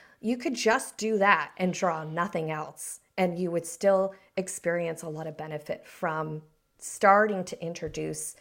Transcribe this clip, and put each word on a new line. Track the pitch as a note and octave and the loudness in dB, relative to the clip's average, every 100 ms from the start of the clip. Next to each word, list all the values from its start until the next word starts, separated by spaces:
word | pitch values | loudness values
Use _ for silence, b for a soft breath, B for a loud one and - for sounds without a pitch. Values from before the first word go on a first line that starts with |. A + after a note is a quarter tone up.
| B B | B B
you | A3 B3 | -2 -2
could | D#4+ | -2
just | A#3+ G#3+ B3 - - | 0 2 2 0 -6
do | G#3+ A3 | 0 4
that | G3 E3 C#3+ - | 6 4 2 -2
and | F#3 | -2
draw | F3+ F#3 D#3+ | 0 0 -2
nothing | D#3 E3 F3 E3+ D#3 | -4 -2 -2 -2 -4
else, | D#3 D3 - - - _ - | -4 -8 -12 -14 -14 _ 0
and | F3+ E3+ | 0 0
you | F3+ | -2
would | E3+ E3+ | -2 -4
still | - G3 F#3+ F#3+ F#3+ B - | 0 4 4 2 -4 B -6
experience | F#3 - E3+ F3 E3+ D#3+ | -6 -4 -2 0 -2 -6
a | E3+ | -8
lot | D#3 D#3+ | -8 -8
of | D3+ | -10
benefit | D#3 D3+ - - - | -10 -10 -8 -10 -10
from | - E3+ D#3 D#3 D#3 - _ _ _ | -6 -2 -2 -4 -6 -12 _ _ _
starting | - - G3+ G3+ G#3+ G3 | -14 4 8 8 6 2
to | F3+ - | -4 -8
introduce | E3+ E3+ D#3 D#3 D#3 D#3 - - | -8 -8 -8 -6 -6 -6 -10 -12